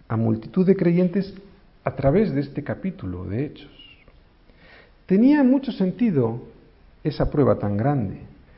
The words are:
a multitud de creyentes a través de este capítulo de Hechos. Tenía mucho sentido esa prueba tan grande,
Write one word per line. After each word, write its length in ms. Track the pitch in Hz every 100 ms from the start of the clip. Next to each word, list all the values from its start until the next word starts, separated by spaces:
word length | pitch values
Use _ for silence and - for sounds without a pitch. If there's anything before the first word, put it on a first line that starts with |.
| -
a 100 | 113
multitud 480 | 113 110 - 185 185
de 100 | 190
creyentes 600 | 175 175 180 196 190 - - - _ _
a 120 | - -
través 380 | 135 175 185
de 80 | 139
este 220 | 139 -
capítulo 640 | - 107 - - 95 90 90
de 200 | 107 147
Hechos. 260 | - - - - - - - _ _ _ _ - - - _ -
Tenía 380 | 190 254 294
mucho 280 | 247 269 240
sentido 680 | - 185 - 240 147 113 120 - - - _ - _
esa 260 | 156 143 147
prueba 280 | 147 120 104
tan 200 | 101 101
grande, 400 | 127 143 98 - - - -